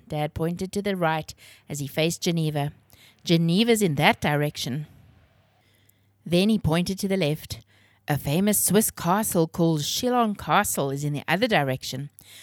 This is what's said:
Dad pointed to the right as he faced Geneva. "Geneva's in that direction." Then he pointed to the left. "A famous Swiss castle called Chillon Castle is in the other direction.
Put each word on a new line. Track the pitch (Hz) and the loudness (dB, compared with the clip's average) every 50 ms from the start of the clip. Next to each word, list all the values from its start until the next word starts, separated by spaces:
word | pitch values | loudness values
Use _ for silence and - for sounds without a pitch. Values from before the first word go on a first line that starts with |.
| _ - | _ -8
Dad | 156 151 151 156 - | -6 -4 -4 -4 -4
pointed | - 160 165 175 170 190 185 - | -4 -4 -4 -4 -4 -6 -6 -4
to | 202 196 | -4 -2
the | 214 196 | -2 -2
right | 185 175 160 160 156 156 - - _ - - - - _ - | 0 0 0 0 -2 -6 -8 -14 _ -20 -20 -20 -20 _ -10
as | - 143 | -8 -6
he | 139 135 | -6 -6
faced | - 160 156 170 165 - | -2 0 0 0 0 -2
Geneva. | - 185 170 165 160 156 147 147 143 147 - _ _ _ _ - - - _ _ - | -2 -2 0 0 0 0 0 -2 -2 -4 -6 _ _ _ _ -20 -20 -20 _ _ 0
"Geneva's | - 170 165 170 165 170 196 233 240 233 214 | 2 2 4 4 4 4 4 4 4 4 4
in | 208 170 143 | 2 2 2
that | 135 151 196 233 - | 4 4 4 2 2
direction." | - 165 147 147 147 147 - - - - 120 156 151 - - - - _ _ _ _ _ _ _ _ _ _ _ _ _ _ _ _ _ _ _ _ _ _ _ - | 0 0 0 0 0 -2 -4 -6 -8 -6 -6 -6 -8 -10 -14 -20 -20 _ _ _ _ _ _ _ _ _ _ _ _ _ _ _ _ _ _ _ _ _ _ _ -6
Then | 160 170 175 196 220 | 0 2 2 4 4
he | 220 202 | 2 2
pointed | - - 160 170 180 190 190 190 | 2 2 2 2 0 -2 -4 -4
to | - 190 | -2 -2
the | 190 190 | 0 0
left. | 170 143 151 - - - - - - _ _ _ _ _ _ _ _ | 0 0 0 -2 -6 -12 -16 -16 -18 _ _ _ _ _ _ _ _
"A | - 147 135 | -4 -4 -4
famous | - 139 143 175 202 208 202 202 | -2 -2 0 2 2 2 2 2
Swiss | - - 180 214 220 - | 2 2 2 2 2 2
castle | - - - 170 185 208 220 - - 180 160 160 | -2 -4 -2 0 0 0 0 0 0 0 0 0
called | - - 170 165 160 151 | 0 0 2 2 2 0
Chillon | 147 - - - 247 247 247 247 233 214 202 | -2 -4 -4 -2 -2 0 2 2 2 0 -2
Castle | - - - 156 190 208 - - - 143 135 | -4 -2 0 2 2 2 0 -2 -2 -2 -2
is | 135 139 147 | -2 -4 -4
in | 147 147 | -4 -4
the | 139 - | -4 -2
other | - 156 190 240 240 | -2 0 0 2 2
direction. | 214 160 143 135 127 131 - - - 131 143 143 _ - - - - - | 2 2 2 0 -2 -4 -6 -8 -10 -10 -10 -12 _ -20 -20 -20 -20 -20